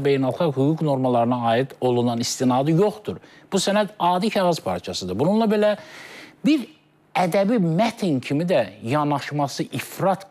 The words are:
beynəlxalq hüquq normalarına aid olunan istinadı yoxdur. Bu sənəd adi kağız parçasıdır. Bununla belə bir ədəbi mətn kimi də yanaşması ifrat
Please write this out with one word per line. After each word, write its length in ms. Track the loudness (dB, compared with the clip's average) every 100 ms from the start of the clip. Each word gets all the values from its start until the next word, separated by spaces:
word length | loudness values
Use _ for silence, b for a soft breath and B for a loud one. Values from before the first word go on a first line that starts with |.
| 2
beynəlxalq 500 | 2 2 0 0 2
hüquq 240 | 0 2 0
normalarına 480 | 0 2 2 2 0 0
aid 240 | 0 0 -2
olunan 380 | 0 2 0 0
istinadı 480 | -4 -2 0 2 2
yoxdur. 460 | 2 2 0 -8 -12 -14 B B
Bu 80 | -2
sənəd 320 | 0 0 0 0
adi 320 | 0 2 0
kağız 300 | 0 0 0
parçasıdır. 540 | -2 -6 -6 -8 -6 -2
Bununla 260 | 2 2 2
belə 220 | 4 2 0 B B B B B B 0
bir 180 | 0 0 -16 _ _ _
ədəbi 480 | -2 0 2 2 2
mətn 640 | 2 2 0 -2 -2 -2
kimi 240 | -2 -2 0
də 140 | 0 0 -6 -4
yanaşması 800 | -2 0 -2 -4 -4 -2 -4 -6 -8
ifrat 480 | -10 -2 -2 -2 -2